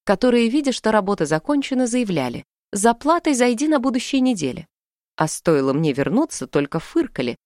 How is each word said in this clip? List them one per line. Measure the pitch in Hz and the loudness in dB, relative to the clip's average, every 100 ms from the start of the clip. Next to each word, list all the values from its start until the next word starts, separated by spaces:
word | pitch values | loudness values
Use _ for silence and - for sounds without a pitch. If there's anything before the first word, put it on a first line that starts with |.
| - | -2
которые, | 190 254 240 226 | 2 2 4 2
видя, | 294 277 | 0 -2
что | 226 220 | -2 0
работа | 214 196 202 147 | 0 0 -2 0
закончена, | 156 - 294 - 254 247 | -2 -2 -2 -2 -2 0
заявляли: | 247 214 165 127 123 - _ _ | -2 -2 -2 -4 -6 -12 _ _
«За | 202 226 | 0 2
платой | 233 285 339 330 | 2 2 0 2
зайди | 247 247 233 302 | 2 2 2 0
на | 294 | 0
будущей | 254 233 - 269 | 0 -2 -2 0
неделе». | 254 202 135 127 - _ _ _ _ - | 0 0 -4 -8 -14 _ _ _ _ -4
А | 156 | -4
стоило | - - 147 135 | -2 0 2 2
мне | 139 160 | 0 0
вернуться, | 135 131 214 320 - 131 | 0 0 0 -2 -4 -4
только | 147 143 165 | -2 -2 -4
фыркали: | - 330 302 - 120 - | -4 -2 -2 -4 -6 -6